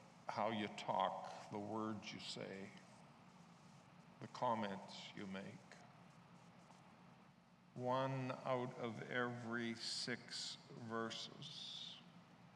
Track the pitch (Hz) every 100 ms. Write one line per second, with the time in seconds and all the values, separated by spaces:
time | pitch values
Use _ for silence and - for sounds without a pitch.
0 | - - - 117 107 107 104 - - 101
1 | 92 95 - - - 107 104 110 110 104
2 | - 95 - - 101 95 98 - - -
3 | - - - - - - - - - -
4 | - - 123 - 127 113 104 95 - -
5 | - - 101 95 101 - - - - -
6 | - - - - - - - - - -
7 | - - - - - - - - 123 131
8 | 135 135 127 127 - 127 123 - 120 107
9 | - 127 123 120 113 117 117 110 - -
10 | - 117 - - - - - 131 113 113
11 | 113 - - - - - - - - -
12 | - - - - -